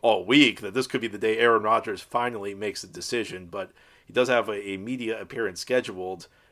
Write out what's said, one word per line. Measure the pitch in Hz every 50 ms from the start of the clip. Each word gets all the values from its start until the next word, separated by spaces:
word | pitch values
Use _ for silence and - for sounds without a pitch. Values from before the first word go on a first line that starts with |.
all | - 117 110 92 90
week | 95 127 147 147 117 101 92
that | 104 101 95
this | 127 127 -
could | - 131
be | 117
the | 113 98
day | 104 113 110 110 113
Aaron | 117 120 117 110
Rodgers | 104 107 113 113 - - - -
finally | - _ - 120 120 123 120 107 98 101 101
makes | 98 107 104 98 -
a | - 95
decision, | 80 90 87 - 127 120 107 98 95 92 90
but | 87 85 98 95 - _ _ _ _ _ _ _
he | _
does | 104 120 127 131
have | 127 120 110 113
a, | 107 101 101 101
a | 98 95
media | 98 117 127 127 120 110 113 110
appearance | 101 - - 117 113 98 90 -
scheduled | - - 123 127 123 117 98 92 90 90 92 87 - _ _ _ _ _